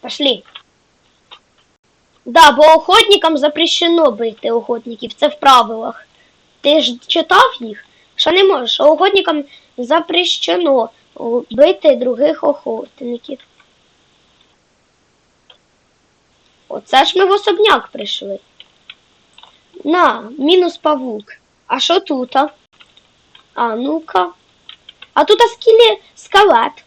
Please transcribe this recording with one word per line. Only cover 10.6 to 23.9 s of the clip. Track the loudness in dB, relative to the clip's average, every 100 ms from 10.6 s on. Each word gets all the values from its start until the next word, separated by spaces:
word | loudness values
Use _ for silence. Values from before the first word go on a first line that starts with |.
| 0 0 -2 _ _ -14
о, | -6 -6 -6
бити | 0 0 2 0 0
других | -2 -2 -2 -2
охотників. | -4 -4 -8 -10 -12 _ -12 -12 -14 -18 _ _ _ _ _ _ _ _ _ _ _ _ _ _ _ _ _ _ _ _ _ _ _ _ _ _ _ _ _ _ _ _ _
Оце | -16 _ 0 0
ж | 0
ми | 0
в |
особняк | 0 -2 0 0 0 -4
прийшли. | -14 -12 -12 -10 -14 _ _ -20 _ _ -20 _ _ _ _ -20 _ _ -8
На, | -2 2 2 0 -10 -6
мінус | 0 2 2 -2
павук. | -4 -2 -6 -12 -14 -20 _ _ _
А | -6
що | -2 -2
тут, | -2 -8 -4 -2
а? | -2 _ _ _ _ _ _ _ _ _ _
А | -8 -6 -4
ну-ка. | -6